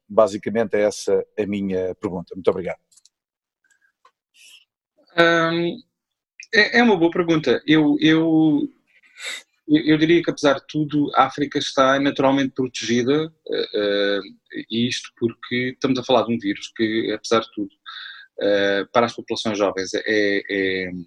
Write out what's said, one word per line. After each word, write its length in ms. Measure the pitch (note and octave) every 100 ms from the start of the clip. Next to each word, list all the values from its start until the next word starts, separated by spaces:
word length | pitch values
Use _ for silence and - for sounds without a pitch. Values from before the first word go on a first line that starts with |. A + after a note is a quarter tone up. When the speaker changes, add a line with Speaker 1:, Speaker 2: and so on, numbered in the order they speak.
| -
Speaker 1:
Basicamente 680 | G2+ A2 G#2+ A#2 A2 G#2+ G#2
é 60 |
essa 440 | G#2 - - F#2+ - -
a 60 | G2
minha 480 | G2+ G2 F#2 F#2 F2+
pergunta. 400 | G#2 F2+ E2+ F2+
Muito 140 | F2+
obrigado. 280 | F#2 F2 D#2+ _ _ _ _ _ _ _ _ _ _ _ _ _ _ _ _ - - _ _ _ _ _ F3
Speaker 2:
Hum, 600 | E3+ E3+ E3 E3+ E3+ A3 - _ _ _ _ _ -
é, 260 | A3 G#3 A#3
é 40 |
uma 140 | A#3+ F#3+
boa 120 | E3+
pergunta. 520 | F3+ E3 D#3+ D3 A#2 -
Eu, 300 | D#3 D3 C#3+
eu 680 | D#3 D#3+ E3 D#3+ D#3 D3 D3 _ _ _ _ - - - - _ -
eu, 240 | D3+ D3+
eu 40 | D#3
diria 260 | D#3+ E3+
que, 80 | E3
apesar 240 | C3+ D3 C#3
de 120 | -
tudo, 440 | D3+ D3+ D3 C#3+ -
a 100 | C3
África 340 | - C#3 D3
está 400 | - - C3 C#3
naturalmente 540 | C#3 B2+ C3+ C#3 C3+ -
protegida, 760 | B2+ - A2 A#2+ A#2+ D3 D#3+ _ -
eh, 160 | G#2 - G#2+
eh, 440 | G#2 G2+ G2+ G2+ G2 - _ - -
e 180 | A2+ B2
isto 220 | A#2+ - -
porque 540 | A#2 - - B2 B2+
estamos 260 | - C3 B2+
a 40 |
falar 220 | A#2+ B2 A2
de 80 |
um 60 | A#2
vírus 320 | G2+ G2+ - -
que, 360 | A2 A2+ G#2
apesar 280 | G#2+ - A2+
de 100 | -
tudo, 160 | - G2+ _ - - - - - -
eh, 440 | G2+ G2+ G2+ G2 -
para 140 | B2 A#2
as 80 |
populações 440 | - - A2+ A2+ G2+
jovens 360 | G2 F#2 F#2+
é, 80 | A2 - G#2+ G2+ G2+ -
é, 420 | G2 F#2+ F#2+ F#2 F2+